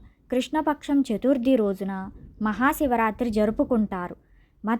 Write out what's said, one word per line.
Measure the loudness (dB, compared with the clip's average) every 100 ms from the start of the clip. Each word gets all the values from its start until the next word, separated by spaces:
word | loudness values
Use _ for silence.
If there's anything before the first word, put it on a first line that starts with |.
| -10 _ -4
కృష్ణపక్షం | -4 -2 -2 -2 -2 0 0
చతుర్థి | 2 0 2 2 4 4
రోజున | 4 0 -4 -6 -10 -14 -18 -4
మహాశివరాత్రి | -2 2 0 2 0 2 2 0 -2
జరుపుకుంటారు. | 2 0 0 -2 0 0 -4 -8 -12 _ _ _ _ -4
మత | 0